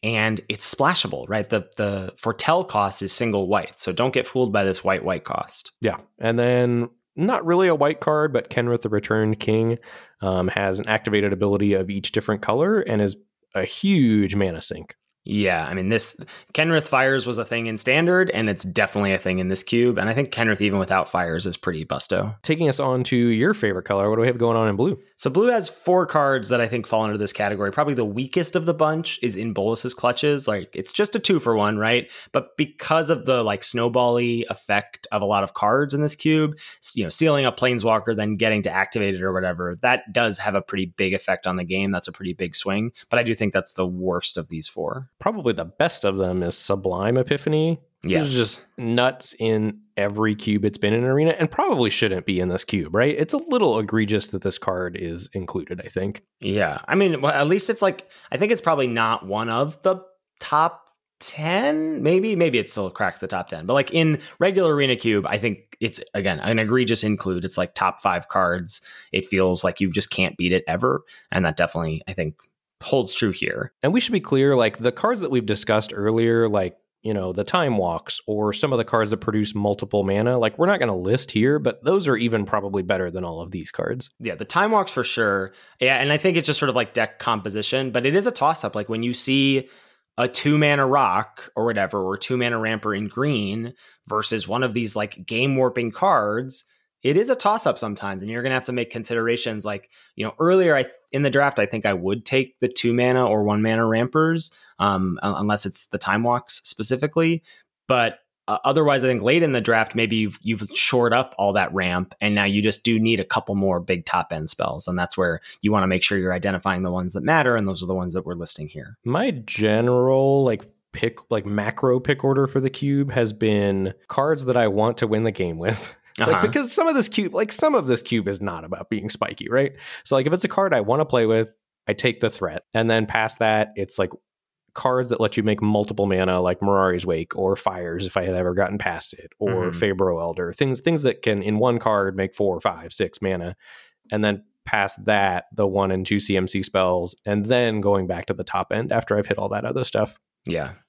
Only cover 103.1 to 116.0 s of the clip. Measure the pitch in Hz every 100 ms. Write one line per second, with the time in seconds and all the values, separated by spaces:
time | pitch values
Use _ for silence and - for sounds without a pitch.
103.1 | 127 123 107 104 104 110 113 113 110 123
104.1 | 156 160 165 160 - - _ 101 95 92
105.1 | 87 98 80 104 104 98 - - 101 -
106.1 | 101 117 120 - - - - 110 131 147
107.1 | 156 165 165 _ - _ _ _ 127 117
108.1 | - _ _ - 104 131 139 151 139 127
109.1 | 120 101 160 165 131 110 113 113 113 113
110.1 | 110 107 - 107 110 104 - - 127 120
111.1 | 113 131 - 101 101 92 92 90 87 90
112.1 | - 104 104 101 101 107 - - 113 110
113.1 | 113 95 - - 101 98 90 87 92 -
114.1 | 90 82 82 78 - - 71 - 90 87
115.1 | - 90 82 - - 104 104 92 90